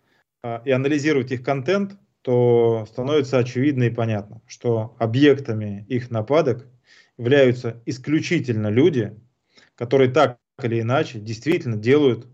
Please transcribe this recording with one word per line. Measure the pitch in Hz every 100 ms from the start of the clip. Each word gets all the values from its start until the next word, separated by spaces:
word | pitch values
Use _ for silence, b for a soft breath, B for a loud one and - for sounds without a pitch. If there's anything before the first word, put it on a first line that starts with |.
| _ _ _ _
а, | 120 117
и | 131
анализировать | 131 139 151 147 143 123
их | 123
контент, | - 139 127 196 196 - _ _
то | - 123 123 117 117 113 104
становится | - 127 151 127 131
очевидно | 123 123 143 131
и | 120
понятно, | 113 113 104 98 - -
что | - 123 113 110 -
объектами | 117 120 147 131 123 110 104 101 104
их | 127 123
нападок | 113 104 151 143 104 - _ b b b -
являются | 120 143 131 120 117 113 -
исключительно | - 147 156 - 165 123 110 107
люди, | 110 165 135 101 - _ _ _ b b -
которые | 120 139 127
так | 147 - - _ -
или | 123 117
иначе | 113 139 160 117
действительно | 107 110 139 170 131 107
делают | 113 147 139 113 -